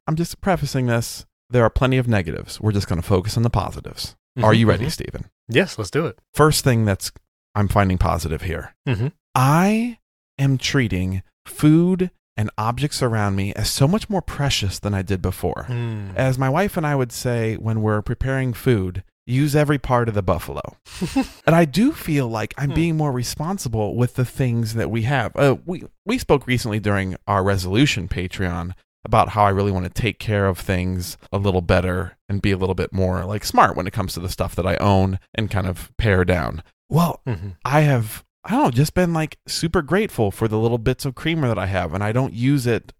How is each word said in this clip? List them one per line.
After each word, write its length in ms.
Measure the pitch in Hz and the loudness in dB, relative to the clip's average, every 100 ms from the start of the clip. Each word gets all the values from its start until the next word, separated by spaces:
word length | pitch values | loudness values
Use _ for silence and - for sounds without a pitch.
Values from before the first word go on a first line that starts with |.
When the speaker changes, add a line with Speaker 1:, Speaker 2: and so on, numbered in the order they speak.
| - | -4
Speaker 1:
I'm 100 | 160 | -2
just 240 | 175 - | -4 -4
prefacing 460 | 196 165 143 135 123 | -2 0 0 0 2
this, 380 | 117 - - - _ _ | 0 -2 -8 -16 _ _
there 140 | 123 | 2
are 60 | 110 | 2
plenty 280 | - 131 131 | 2 2 2
of 100 | 123 | 2
negatives. 500 | 107 80 50 - - | 0 0 -6 -10 -4
We're 140 | 107 | 0
just 160 | 101 - | 0 -2
gonna 120 | 85 | -4
focus 360 | - 92 104 - | 2 2 2 0
on 60 | |
the 60 | 117 | 2
positives. 680 | 101 87 - - - - - _ 127 | 2 -2 -8 -12 -12 -14 -16 _ 2
Speaker 2:
Mm-hmm, 60 | 110 | 6
Speaker 1:
Are 80 | |
you 140 | 113 107 | 6 6
ready, 160 | 90 | 2
Speaker 2:
mm-hmm. 60 | 135 | -2
Speaker 1:
Stephen? 340 | - - - - _ - | -4 -8 -10 -14 _ 0
Speaker 2:
Yes, 300 | 120 190 - | 0 0 -4
let's 100 | 98 | -4
do 160 | 139 156 | -4 -4
it. 140 | - _ - | -8 _ 4
Speaker 1:
First 280 | 156 147 | 4 6
thing 220 | 139 117 107 | 2 4 2
that's, 260 | 95 - - _ _ _ 104 | 0 -4 -14 _ _ _ -2
I'm 120 | 101 | 2
finding 300 | 107 95 92 | 2 2 2
positive 460 | 85 85 80 76 | 2 0 -2 -6
here. 320 | 87 80 - _ 143 | -6 -8 -10 _ -4
Speaker 2:
Mm-hmm. 200 | 107 131 - _ | -2 -4 -6 _
Speaker 1:
I 640 | 131 135 160 196 220 240 226 _ _ _ - | 2 4 4 4 2 -2 -6 _ _ _ -2
am 200 | 139 131 | 0 0
treating 680 | - 143 110 90 92 95 - _ - | 0 0 0 0 -2 -4 -8 _ -20
food 680 | - 151 160 175 185 185 - _ - | 2 4 6 4 0 -2 -6 _ -4
and 120 | 107 - | -4 -2
objects 440 | 110 123 147 - | -2 -2 -4 -2
around 340 | 127 113 101 98 | 0 0 0 0
me 180 | 98 | -2
as 160 | - - | -4 -4
so 180 | - 139 | 2 2
much 220 | 214 - | 2 -2
more 120 | 190 | -4
precious 580 | - - 139 - 101 - | -4 -4 -2 0 -2 -4
than 140 | 101 | -2
I 80 | 98 | -2
did 200 | 92 92 | -2 -2
before. 440 | 92 - 87 - - | -2 -2 -4 -6 -6
Speaker 2:
Mm. 480 | 120 117 107 98 92 | -6 -6 -6 -6 -2
Speaker 1:
As 220 | 131 131 | 0 2
my 100 | 131 | 0
wife 280 | 151 202 180 | 2 0 -2
and 80 | 147 | 0
I 80 | 139 | 0
would 160 | 123 | 0
say 440 | - 127 120 113 104 | -2 -2 0 0 -2
when 260 | 110 110 | -2 0
we're 200 | 107 104 | 2 0
preparing 520 | - 120 131 135 127 | -2 -4 -2 -2 -2
food, 500 | 110 131 113 92 95 - _ - | 0 2 2 0 -6 -12 _ -2
"Use 300 | 127 147 147 | 0 2 4
every 220 | 147 143 | 4 2
part 300 | - 123 117 | 2 2 2
of 60 | 101 | 0
the 60 | |
buffalo." 400 | 95 82 - 71 - - - - | 0 -2 -4 -10 -10 -16 -20 -8
Speaker 2:
<laughs> 140 | 170 269 - - - | -2 -2 -4 -2 4
Speaker 1:
And 100 | 165 | 4
I 100 | 165 | 4
do 260 | 160 254 | 2 0
feel 360 | - - 147 120 | 0 -2 0 0
like 260 | 110 110 - | -2 -6 -4
I'm 120 | 139 | -2
Speaker 2:
Hmm. 60 | 139 | 0
Speaker 1:
being 220 | 170 156 | 0 0
more 140 | 147 | 0
responsible 840 | 123 120 - 156 196 131 110 104 117 | -2 -4 -6 -6 -6 -4 -2 -2 0
with 200 | 123 - | 0 0
the 80 | 123 | -4
things 500 | - 131 117 110 113 | -2 -2 0 -2 -2
that 140 | 85 | -2
we 100 | 113 | -2
have. 320 | 110 139 104 - | 0 -2 -2 2
Uh, 220 | 139 117 - | 2 2 -4
we, 180 | 180 - _ - | -10 -12 _ -4
we 120 | 247 | -4
spoke 300 | - 143 123 | 2 0 2
recently 320 | 123 113 107 | -2 0 -2
during 360 | 101 98 95 - - | 0 0 -2 -6 -2
our 160 | 101 | 2
resolution 640 | 95 98 90 104 147 - 85 | 2 0 0 2 2 0 -4
Patreon 680 | 98 90 - 92 85 87 - _ _ | -6 -6 -4 -4 -4 -8 -12 _ _
about 260 | 107 113 98 | 0 2 2
how 140 | 104 | 4
I 60 | 101 | 4
really 220 | 98 101 | 4 0
wanna 180 | 95 90 | 0 -4
take 300 | - 113 - | -2 -2 -2
care 280 | - 104 98 | -2 0 0
of 120 | 90 | 0
things 580 | - 92 92 92 90 - - | -2 -2 -2 -4 -6 -12 -6
a 40 | 101 | -2
little 240 | 98 90 | 0 0
better 560 | 87 92 92 90 90 - - | 2 2 2 -4 -6 -12 -8
and 120 | 98 | -2
be 100 | 104 | 0
a 60 | 92 | 0
little 180 | 95 92 | -2 -2
bit 180 | 85 | -2
more, 320 | 95 92 90 90 | 0 0 -2 -4
like, 180 | 104 | -6
smart 320 | - - 131 - | 0 4 4 2
when 120 | 90 | -4
it 60 | |
comes 200 | 110 95 | -4 -6
to 60 | - | -6
the 100 | 92 | -8
stuff 260 | - 92 - | -4 -4 -2
that 120 | 90 | -2
I 80 | 87 | 0
own 420 | 101 98 95 95 - | 2 4 2 -2 -8
and 160 | - 107 | -6 -4
kind 160 | 95 92 | -2 -4
of 240 | 85 - - | -6 -8 -2
pare 260 | 110 92 90 | 2 2 2
down. 360 | 90 60 78 - _ _ | 0 -2 -8 -14 _ _
Well, 320 | 147 170 - 135 | 0 0 -2 -8
Speaker 2:
Mm-hmm. 220 | 92 98 90 - | -8 -8 -10 0
Speaker 1:
I 160 | 147 | 2
have, 420 | 151 127 107 - - _ | 4 2 0 -8 -18 _
I 80 | - | -4
don't 120 | 247 214 | 0 2
know, 60 | |
just 220 | 120 151 | 2 2
been, 200 | 180 180 | 2 0
like, 240 | 165 156 - - | 0 -4 -8 -10
super 340 | - 165 185 | -4 0 0
grateful 480 | 139 180 220 - 101 | 0 0 0 -2 -2
for 160 | - 110 | 0 0
the 100 | 107 | 2
little 180 | 117 120 | 2 2
bits 280 | 110 131 139 | 0 -2 -4
of 100 | - | -4
creamer 320 | 160 165 127 | -2 0 0
that 100 | 104 | 0
I 80 | 92 | 0
have, 260 | 92 87 | -2 -2
and 100 | 90 | -2
I 80 | 104 | 0
don't 220 | 117 135 | 0 -2
use 340 | 110 127 143 120 | 0 2 2 2
it, 260 | 107 - - | -2 -4 -8